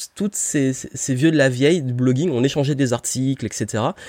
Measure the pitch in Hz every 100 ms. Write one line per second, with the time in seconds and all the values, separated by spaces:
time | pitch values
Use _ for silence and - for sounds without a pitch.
0 | - - 202 - - 151 135 131 - -
1 | - 127 160 156 135 123 143 175 131 120
2 | 127 131 175 123 135 151 139 139 131 117
3 | - 123 131 131 107 - 107 110 127 -